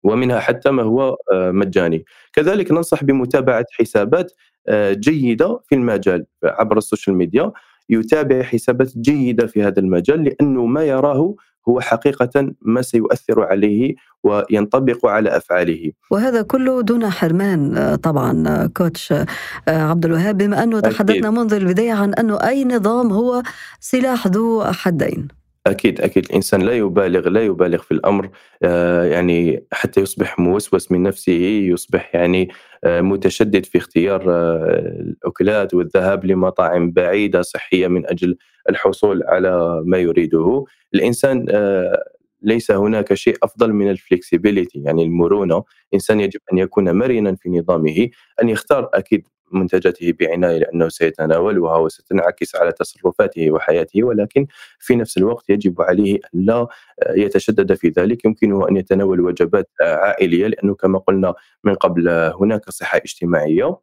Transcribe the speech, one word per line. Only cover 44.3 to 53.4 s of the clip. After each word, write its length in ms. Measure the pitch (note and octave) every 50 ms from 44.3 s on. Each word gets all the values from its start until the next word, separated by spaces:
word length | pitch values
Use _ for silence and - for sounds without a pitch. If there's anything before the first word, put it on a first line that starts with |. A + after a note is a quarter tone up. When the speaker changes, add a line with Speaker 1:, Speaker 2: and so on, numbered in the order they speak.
| - E2+ F2+ G#2 G2+ G2 F2 F2 - D2
Speaker 1:
يعني 240 | C#2+ D2 D#2 E2
المرونة. 600 | E2 E2 E2+ F2 E2+ E2+ G2 G#2 G2 F2 E2 F2 - _ _ _ _ _
الإنسان 320 | - G2 - - A2 G#2+
يجب 200 | G2+ G2 - - _ -
أن 60 | F#2+ F#2
يكون 340 | F#2 F#2 - G#2+ F#2+ F2
مرنا 420 | E2+ F#2+ B2 C3 B2 A2+ G#2+ G2 F#2+
في 140 | - _ F2
نظامه، 600 | F2+ E2+ E2 F2+ F2+ E2 D#2 D2+ D#2 F2+ A#2+ A#2+ _ _ _ _ _ -
أن 60 | A#2 A#2
يختار 420 | A2 G#2 - _ D3 C3+ B2 - -
أكيد 340 | G2 - _ A2+ F#2 - _ _ _ _ _
منتجاته 600 | F2+ F#2+ F#2+ F2 - F#2 F2+ F#2 F2 - E2+ F2 D#2+ -
بعناية، 380 | F2 D#2+ E2+ F2 F2+ F2 E2+ D#2+
لأنه 300 | D2+ - E2 E2+ E2 E2
سيتناولها 880 | - - E2+ D#2+ D#2 - D#2+ D#2 D#2+ E2 F2 G#2+ G#2 F#2 E2+ E2 E2
وستنعكس 800 | E2 D#2+ D#2+ - - _ _ G2 F#2+ E2 F2+ - _ F#2 - -
على 160 | F#2 E2+ E2+
تصرفاته 800 | E2 - D#2+ - - _ - F2+ - - G#2 - - E2